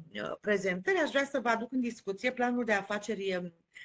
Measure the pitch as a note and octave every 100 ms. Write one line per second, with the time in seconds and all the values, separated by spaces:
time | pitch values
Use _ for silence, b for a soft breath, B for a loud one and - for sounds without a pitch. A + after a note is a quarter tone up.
0 | D#3+ G#3 - - G3+ G3+ F#3 F3+ C4 F#4
1 | D4 C#4 C#4 C4+ A#3 A3 B3 C4 A#3+ A#3
2 | - G3 B3 B3 B3 B3 A3+ G3+ G3 G#3
3 | G#3+ G3 G3 F3+ F3 - _ B